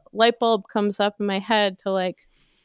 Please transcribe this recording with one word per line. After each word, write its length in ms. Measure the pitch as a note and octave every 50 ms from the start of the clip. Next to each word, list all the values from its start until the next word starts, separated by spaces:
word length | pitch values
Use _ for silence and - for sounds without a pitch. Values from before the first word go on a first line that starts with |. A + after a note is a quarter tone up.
| - - -
light 260 | G3+ A3+ A#3 A#3 -
bulb 280 | A#3+ A3+ A3+ G#3 G3 -
comes 300 | - G#3+ G#3 G#3 G3 -
up 140 | G3+ G#3 G3+ -
in 60 | G#3 G3+
my 120 | G3 F#3+
head 380 | G3 G#3+ A#3 G#3+ G#3 G3 F#3+ -
to, 120 | _ G3+
like, 360 | F#3+ F#3+ F#3 F#3 - - _ _ _ _ _ _ _ _